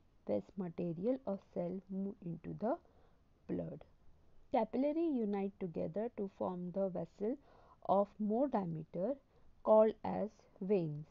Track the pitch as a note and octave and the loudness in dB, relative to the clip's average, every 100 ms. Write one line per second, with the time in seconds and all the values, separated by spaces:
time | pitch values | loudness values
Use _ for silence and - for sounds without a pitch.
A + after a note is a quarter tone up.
0 | - - - G#3 - - F3+ E3 F3 E3 | -12 -14 -4 -2 -4 -8 -6 -4 -4 -2
1 | G3+ C4 - G3 - - F3 F#3 - F#3+ | -2 -2 -4 -8 -6 -6 -4 -6 -6 -6
2 | G3 - F3 E3 E3+ D#3 G#3 E4+ - - | -6 -6 -10 -8 -8 -4 -2 -4 -6 -20
3 | - - _ - - F3 E2 - - - | -20 -20 _ -18 -6 -6 -6 -10 -16 -20
4 | - - - - - B3+ A3+ A#3+ C#4+ D4+ | -20 -20 -20 -20 -2 0 2 2 2 2
5 | E4+ C4+ G#3+ G3+ G3 - F#3+ E3+ F3+ E3 | 2 2 0 0 -2 -4 -6 -4 -4 -2
6 | A3+ - G3 - G#3 F3+ F3+ F3 G3 F3 | -4 -4 -6 -4 -4 -4 -4 -2 -2 -2
7 | E3+ - G#3 C#4+ - - - - - F#3+ | -6 -4 -4 -4 -8 -20 -20 -10 2 2
8 | G3+ - G#3 A3 C#4 B3 F#3 D#3+ D#3+ E3+ | 2 -2 0 2 2 0 -2 -4 -6 -4
9 | G3 C#4 - - - - - A3 A3 - | -2 -2 -8 -20 -20 -4 6 8 8 4
10 | F#3+ F#3 G3+ - - - F#3 G3+ D#3+ D3 | -2 -2 -2 -6 -20 -10 0 2 2 -4
11 | D3+ | -10